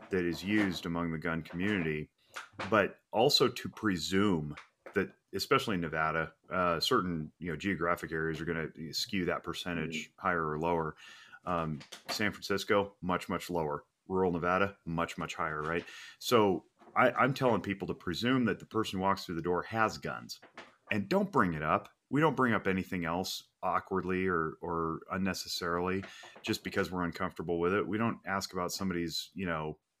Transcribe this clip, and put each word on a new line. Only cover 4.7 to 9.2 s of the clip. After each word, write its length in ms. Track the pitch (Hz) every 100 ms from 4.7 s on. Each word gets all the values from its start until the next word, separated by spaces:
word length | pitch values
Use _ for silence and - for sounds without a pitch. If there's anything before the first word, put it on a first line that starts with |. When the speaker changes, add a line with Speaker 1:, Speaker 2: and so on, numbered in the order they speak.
| _ -
Speaker 1:
that, 140 | 98 92 - _
especially 420 | 95 - 135 123 95
in 40 |
Nevada, 520 | 82 78 80 80 78 - _
uh, 260 | 92 87 82
certain, 520 | - 127 92 82 76 -
you 120 | 87
know, 60 | 76
geographic 560 | 98 87 85 87 80
areas 280 | 80 80 78
are 40 |
gonna 240 | 80 82 78 - 80
skew 340 | 71 - 98